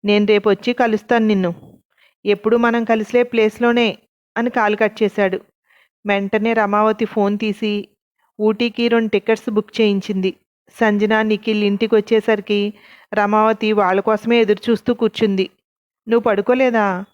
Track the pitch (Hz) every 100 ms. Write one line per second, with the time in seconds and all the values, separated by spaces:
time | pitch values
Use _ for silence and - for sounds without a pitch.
0 | 202 208 208 208 208 196 - 247 240 214
1 | - 240 220 202 180 170 - - _ _
2 | _ _ 202 202 226 240 233 233 226 226
3 | 208 247 247 226 220 - 240 240 226 -
4 | _ _ _ - 240 240 208 208 214 214
5 | 208 - 196 185 _ _ _ _ _ _
6 | 208 202 196 220 220 226 202 208 214 214
7 | 220 - 202 208 214 202 214 208 - _
8 | _ _ _ - 214 214 240 220 233 233
9 | 220 202 - 220 - 214 208 - 214 196
10 | - 190 185 - _ _ _ - 220 208
11 | 214 220 220 214 220 214 208 202 220 220
12 | 208 226 220 214 202 208 208 - - -
13 | _ - 202 214 220 214 214 214 185 190
14 | 220 214 226 233 214 202 - 226 - 240
15 | 226 - 220 196 190 _ _ _ _ _
16 | - 233 226 202 202 254 254 226 202 185
17 | 196